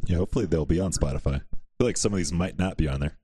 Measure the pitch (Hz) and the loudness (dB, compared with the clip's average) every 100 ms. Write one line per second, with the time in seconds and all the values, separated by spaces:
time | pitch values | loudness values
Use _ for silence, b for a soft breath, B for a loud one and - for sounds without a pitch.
0 | - 85 95 - 98 80 76 82 92 - | 0 2 2 0 0 0 0 0 0 0
1 | 71 69 - 67 - - - _ 123 - | 0 0 -2 -2 -2 -4 -4 _ 0 2
2 | 110 101 85 85 90 - 92 - 78 67 | 0 0 0 0 -2 0 -2 0 0 0
3 | 73 - | -4 -6